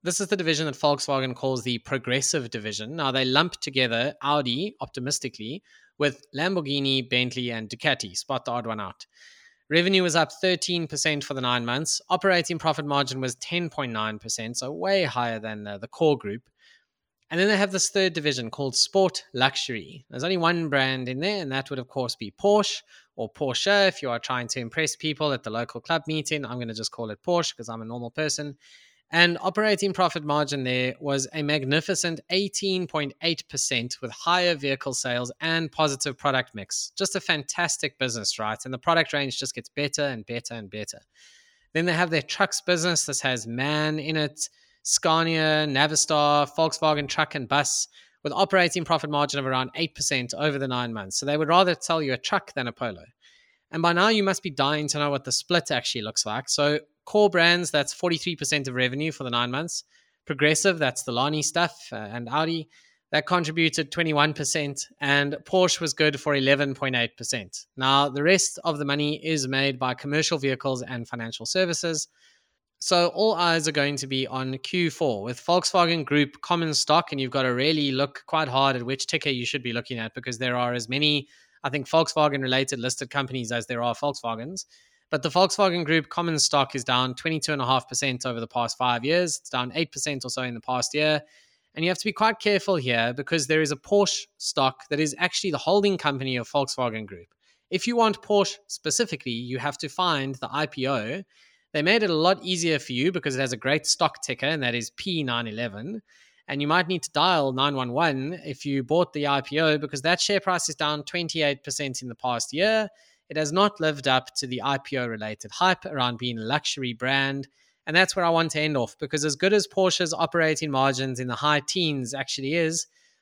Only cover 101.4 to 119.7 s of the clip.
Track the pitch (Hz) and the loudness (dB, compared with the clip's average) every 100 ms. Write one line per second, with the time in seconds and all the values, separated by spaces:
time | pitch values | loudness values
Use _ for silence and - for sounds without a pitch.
101.4 | _ _ _ 151 160 226 208 156 170 196 | _ _ _ 0 2 4 4 4 4 2
102.4 | 180 180 165 151 - 123 160 175 143 131 | 0 0 2 0 0 0 0 0 -2 -2
103.4 | 135 120 131 151 - - 170 - - 123 | -2 -2 0 0 0 2 0 0 -8 -4
104.4 | 139 160 123 120 113 - 196 165 135 117 | -2 0 0 -2 -4 -8 -4 -2 -2 -2
105.4 | 117 107 117 101 135 220 - _ _ _ | -4 -6 -6 -6 -10 -12 -14 _ _ _
106.4 | - 139 143 170 170 180 - 147 175 170 | -8 -4 2 2 2 -2 -2 2 4 4
107.4 | 139 127 143 135 123 127 165 135 139 175 | 2 2 0 0 -2 2 2 0 -4 -8
108.4 | 151 131 147 139 123 165 175 151 143 139 | -10 -8 -2 -2 0 2 2 0 0 0
109.4 | 135 147 160 151 143 139 156 180 - 202 | 0 2 2 2 -2 -2 0 2 2 0
110.4 | 196 180 - 147 151 151 147 175 165 165 | 0 0 -2 -2 -2 -2 -4 -4 -4 0
111.4 | 147 139 - - 139 127 127 113 127 120 | 0 0 -6 -6 -6 -6 -10 -6 -4 -2
112.4 | - 147 208 220 208 - _ _ _ 156 | -4 0 2 2 0 -8 _ _ _ -4
113.4 | 151 180 208 202 156 143 135 131 - - | 0 2 2 2 0 0 2 2 2 -6
114.4 | 131 127 127 139 - 131 120 110 107 107 | -4 -4 -2 -2 -2 -4 -2 -4 -8 -10
115.4 | 104 - 185 185 190 147 123 117 123 113 | -12 0 2 2 -2 -2 -2 -2 -4 -4
116.4 | 110 147 - - 127 113 127 139 135 139 | -2 0 -2 -4 -4 -2 0 2 2 -2
117.4 | 135 _ _ _ - 165 185 190 170 165 | -6 _ _ _ 2 4 4 4 4 4
118.4 | 165 151 156 139 113 - 135 156 151 135 | 2 2 2 2 0 -4 -4 -2 -2 2
119.4 | 190 208 - | 4 4 2